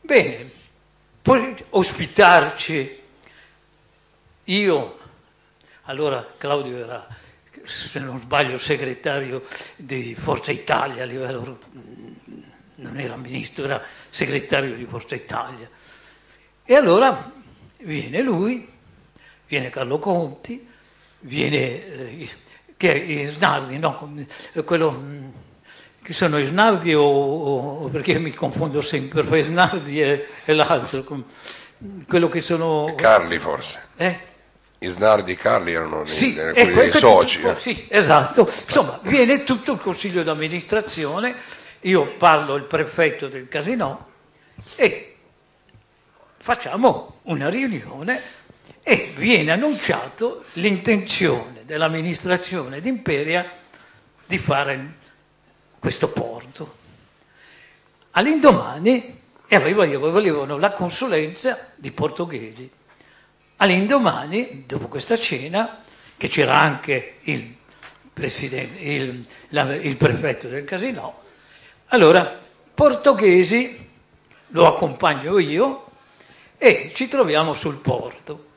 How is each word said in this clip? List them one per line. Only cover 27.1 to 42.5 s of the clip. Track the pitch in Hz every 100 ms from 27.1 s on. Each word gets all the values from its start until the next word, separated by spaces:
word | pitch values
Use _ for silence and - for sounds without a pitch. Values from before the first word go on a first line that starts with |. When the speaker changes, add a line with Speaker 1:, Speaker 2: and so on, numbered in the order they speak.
| 139 139 156 143 139 139 143
Speaker 1:
o, | 143
perché | 143 143 165
mi | 160
confondo | - 143 - 147 143
sempre, | 143 147 135 156
poi | 147 160
Isnardi | 147 170 180 190 143 143
e, | 143 143 143 -
e | -
l'altro, | 156 151 156 117 135
com-, | 131 143 120 - - - - _ - - -
quello | 175 170
che | 170
sono | - 170 165 156 151 151
Speaker 2:
Carli | 113 107 85 82
forse. | 78 71 - - - -
Speaker 1:
Eh? | 180 170 - _ _ _ _ _
Speaker 2:
Isnardi | 90 90 104 107 92
e | 90
Carli | - 113 85
erano | 82 80 78
Speaker 1:
Sì, | 76 78 262
Speaker 2:
dei, | - -
Speaker 1:
è |
Speaker 2:
quelli | 247 202
Speaker 1:
quel | -
Speaker 2:
dei | -
Speaker 1:
che | -
Speaker 2:
soci, | 120 95 85 -
Speaker 1:
dico, | 78 87
Speaker 2:
eh. |
Speaker 1:
sì, | - 214 -
esatto. | 202 165 147 131 -
Insomma, | 202 - - - 135 -
viene | 185 277 240 277
tutto | 277 247 -
il | 240
consiglio | - 175 202 175
d'amministrazione, | 160 156 156 175 - 220 214 - 147 165 240 247 - - - -
io | 180 185 139
parlo | - 175 156 147